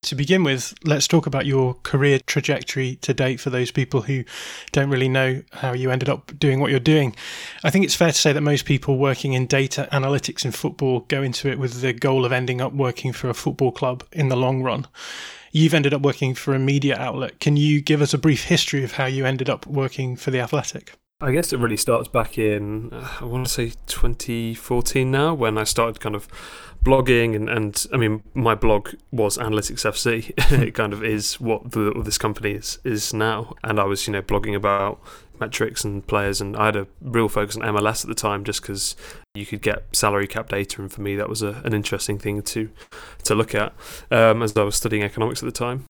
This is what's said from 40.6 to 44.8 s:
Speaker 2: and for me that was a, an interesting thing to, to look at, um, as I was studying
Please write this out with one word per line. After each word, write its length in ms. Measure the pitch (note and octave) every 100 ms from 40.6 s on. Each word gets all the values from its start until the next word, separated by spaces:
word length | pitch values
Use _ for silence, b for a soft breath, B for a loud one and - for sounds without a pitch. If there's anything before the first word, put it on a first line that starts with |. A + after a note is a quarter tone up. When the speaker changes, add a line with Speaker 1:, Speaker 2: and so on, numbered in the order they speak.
| G2 -
Speaker 2:
and 100 | G2
for 100 | -
me 140 | G2+ G2+
that 140 | G2+
was 120 | G#2+
a, 200 | G#2 A2+
an 100 | -
interesting 460 | G#2+ G#2 G2 - G2+
thing 240 | G#2+ G#2
to, 260 | - A2+ A2 - B B B B
to 100 | -
look 220 | G#2 - G#2
at, 180 | G#2+ - B B B
um, 320 | A#2+ A2+ A2
as 120 | A2+ G#2
I 80 |
was 120 | G2+
studying 260 | G2+